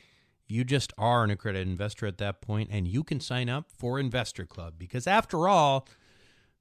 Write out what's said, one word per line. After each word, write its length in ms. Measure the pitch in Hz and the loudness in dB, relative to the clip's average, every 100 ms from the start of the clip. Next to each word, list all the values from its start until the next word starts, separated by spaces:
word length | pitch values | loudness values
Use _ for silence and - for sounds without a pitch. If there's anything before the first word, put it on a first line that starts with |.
| _ _ _ _ - | _ _ _ _ -6
You 160 | 113 | -2
just 300 | 127 139 - - | 2 0 0 0
are 280 | 117 120 107 | 2 4 4
an 60 | |
accredited 360 | 101 110 95 92 | 0 -2 -2 -2
investor 380 | 90 104 - 107 | -4 -6 -4 -6
at 120 | 90 | -4
that 200 | 101 - | -6 -6
point, 300 | - 107 110 | -4 -4 -2
and 160 | 101 87 | -2 -2
you 160 | 120 | -2
can 160 | 160 143 | -2 -4
sign 300 | - 123 120 | -4 -4 -2
up 160 | 135 - - | -4 -8 -8
for 240 | 123 135 | -4 -2
Investor 460 | 131 123 110 - 82 | -2 -2 -4 -8 -12
Club 300 | - 85 80 | -12 -14 -14
because, 280 | 92 127 180 | -8 -4 2
after 440 | 214 - 165 180 | 2 2 2 4
all, 360 | 180 143 135 - _ _ _ _ _ _ _ | 6 6 2 -2 _ _ _ _ _ _ _